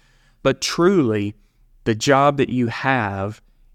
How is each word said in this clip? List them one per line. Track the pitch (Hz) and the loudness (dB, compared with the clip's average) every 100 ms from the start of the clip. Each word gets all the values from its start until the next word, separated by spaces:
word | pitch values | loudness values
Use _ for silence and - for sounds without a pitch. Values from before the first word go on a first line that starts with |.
| _ _ _ _ | _ _ _ _
But | 135 131 | -2 -2
truly, | - - 175 190 123 107 101 - _ _ _ _ - | -4 0 2 4 2 0 -4 -8 _ _ _ _ -4
the | 110 | -2
job | 143 135 143 143 | 2 4 4 2
that | 127 | -2
you | 127 117 | -2 -4
have | - 135 131 104 98 101 107 _ _ _ | -4 -2 -2 -2 -4 -8 -8 _ _ _